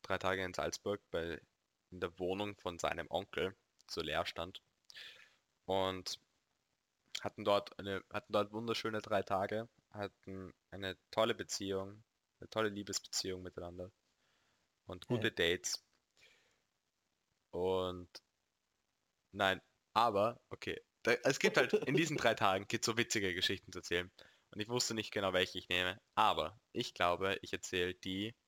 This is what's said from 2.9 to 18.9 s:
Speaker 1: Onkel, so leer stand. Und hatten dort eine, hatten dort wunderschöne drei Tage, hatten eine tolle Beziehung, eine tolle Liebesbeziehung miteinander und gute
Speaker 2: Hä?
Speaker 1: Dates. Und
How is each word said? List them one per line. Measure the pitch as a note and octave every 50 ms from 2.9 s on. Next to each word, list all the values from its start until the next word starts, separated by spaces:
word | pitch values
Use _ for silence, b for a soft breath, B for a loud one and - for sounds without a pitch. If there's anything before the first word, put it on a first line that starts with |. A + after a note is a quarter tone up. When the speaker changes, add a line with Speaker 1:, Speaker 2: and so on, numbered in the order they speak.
| D#2+ E2 D#2+ -
Speaker 1:
Onkel, | - F2 G2+ _ - - F2 F#2+ - _ _ _ _ _ _ -
so | - E2+
leer | E2 D2 D2+ D#2+ F2
stand. | - - - E2+ F#2 - - _ _ _ _ _ B B B B B B B B B B B B B _ _ _
Und | - F#2+ F#2+ F#2+ F#2+ F#2+ F#2 F#2 - - - _ _ _ _ _ _ _ _ _ _ _ _ _ _ _ _ _ _ - -
hatten | - G#2+ - - G#2+
dort | G#2 G2+ G2+ G2+ - - -
eine, | F#2+ G2 G2 F#2 - _
hatten | - G#2 - _ G#2
dort | G#2 G#2 G2+
wunderschöne | G#2+ A2 A#2 A#2 A2+ - - A2+ A2 G#2+
drei | - - G#2+ G2 G2
Tage, | - G2+ F#2 G2 G2+ G#2+ A2 A#2 - _ _ _ _
hatten | - G#2+ G2+ F#2+ _ _ _ F#2+ F#2+ F#2+ F#2+ F2 - _ _ _
eine | - F#2+ G2 F#2 F2+ _ _ _
tolle | - - A2 A2+ A2+
Beziehung, | G2+ F#2+ - - - G2 F#2+ G2 F#2+ F#2+ G2 G2+ A2 - _ _ _ _ _ _ _
eine | - -
tolle | - A2 A2 G#2+
Liebesbeziehung | G2+ G2+ G2+ G2+ F#2+ - - - - - - F#2+ F#2 F#2 F#2
miteinander | F2+ - - F2+ F2 F2 F2+ F2+ F#2 _ _ _ _ _ _ _ _ _ _ _ _ _ _ _ _ _ _ _
und | - F#2 F2+ -
gute | - A#2+ A#2 A2+ A2
Speaker 2:
Hä? |
Speaker 1:
Dates. | - - F2 E2+ F2 F#2 - - - - _ _ _ _ _ _ _ b b b b b b b b b b b _ _ _ _ _ _ _ _ _ _ _ _ _ _ _ _
Und | - F2 F2 F#2+ F#2+ F#2 F#2 F#2 F2+ F2+ F2+ - _ - _ _ _ _ _ _ _ _ _ _ _ _ _ _